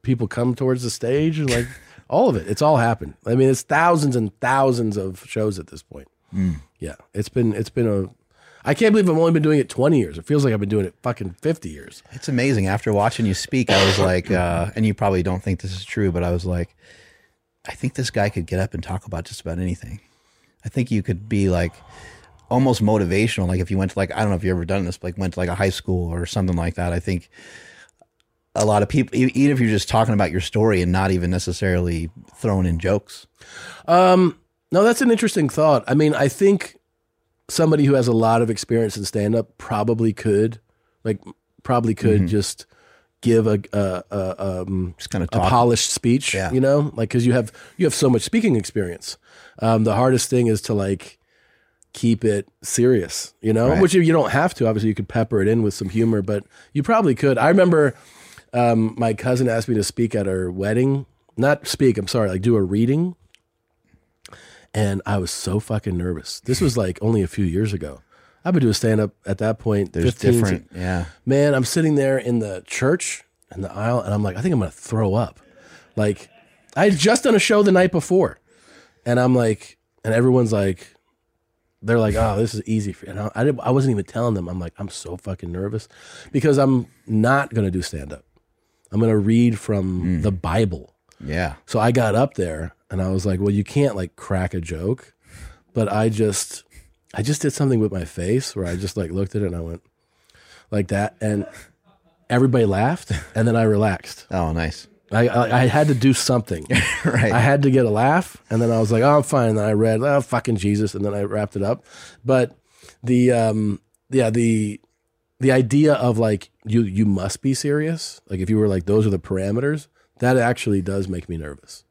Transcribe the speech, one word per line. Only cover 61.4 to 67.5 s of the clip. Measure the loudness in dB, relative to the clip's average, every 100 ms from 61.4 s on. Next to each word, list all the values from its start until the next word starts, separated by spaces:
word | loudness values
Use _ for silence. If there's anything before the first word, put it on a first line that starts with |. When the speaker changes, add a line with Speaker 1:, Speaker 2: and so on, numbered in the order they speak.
| 0 0 -4
Speaker 1:
speak, | 2 2 2
I'm | -2
sorry, | -2 0
like, | 0
do | 2 2
a |
reading. | 2 0 2 0 -2 -6 _ _ _ _ _ _ _ _ _ _ -20 -20 -20 -20 _
And | -2 0 -2
I | -2 -2
was | -2
so | -6 -4 -4
fucking | -2 -4 -4 -4
nervous. | -4 -6 -10 -12
This | -4 0
was, | 0 0
like, | -2 -2
only | 0 0
a | -2
few | -2
years | -2